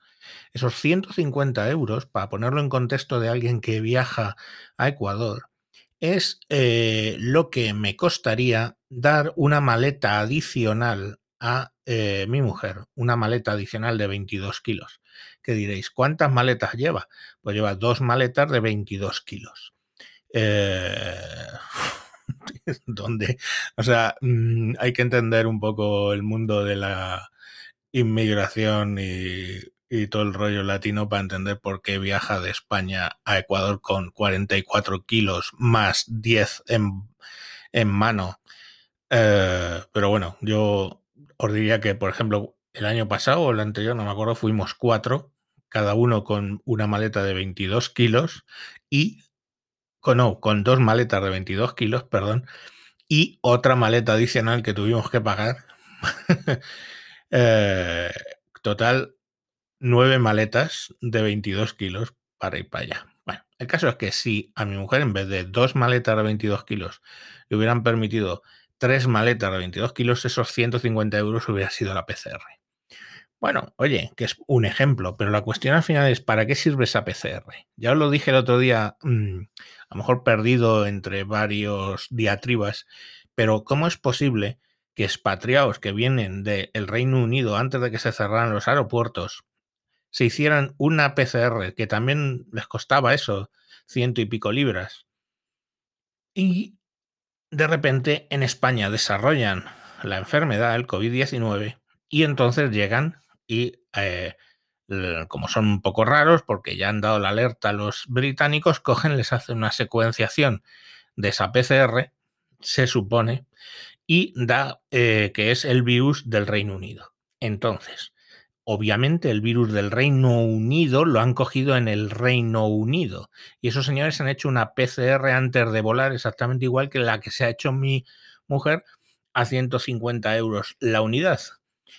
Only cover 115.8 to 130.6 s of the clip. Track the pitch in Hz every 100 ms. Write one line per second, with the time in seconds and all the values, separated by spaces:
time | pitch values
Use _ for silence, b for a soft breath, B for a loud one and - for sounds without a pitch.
115.8 | 120 120 135 139 - 110 101 104 101 95
116.8 | 95 113 - _ _ - 113 104 117 95
117.8 | - - - _ b b b _ - 104
118.8 | 107 107 135 170 160 110 110 117 113 107
119.8 | 101 113 139 135 131 120 117 110 110 151
120.8 | 160 131 165 120 120 120 127 135 135 131
121.8 | 117 104 104 101 123 123 117 113 107 107
122.8 | 110 156 170 - - B B B 123 113
123.8 | 135 139 151 147 139 139 147 127 110 -
124.8 | 127 - 127 135 135 127 131 123 117 110
125.8 | 110 120 135 127 117 - 123 127 127 127
126.8 | 139 135 117 110 - - 123 113 143 131
127.8 | 135 135 127 b b b - 139 147 160
128.8 | - b b b _ - 117 127 127 127
129.8 | - 117 117 120 107 113 113 104